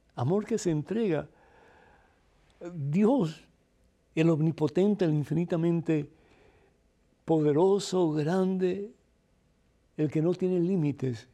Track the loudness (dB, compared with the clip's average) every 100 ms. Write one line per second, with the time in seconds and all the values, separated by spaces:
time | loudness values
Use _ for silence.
0 | _ -4 -2 0 -2 -2 -2 -2 -2 -2
1 | 0 -2 -4 _ _ _ -20 -20 -20 _
2 | _ _ _ _ _ _ -14 -8 -2 2
3 | 4 4 0 -4 -18 _ _ _ _ _
4 | _ 0 2 2 0 0 -2 2 2 2
5 | 0 0 0 -2 -2 0 0 0 0 -2
6 | -4 -12 _ _ _ _ _ _ _ _
7 | _ _ 0 2 4 4 4 2 0 0
8 | 0 0 -2 0 0 0 -2 -4 -8 -14
9 | _ _ _ _ _ _ _ _ _ -4
10 | -2 0 0 0 0 0 0 0 0 -2
11 | -4 -6 -12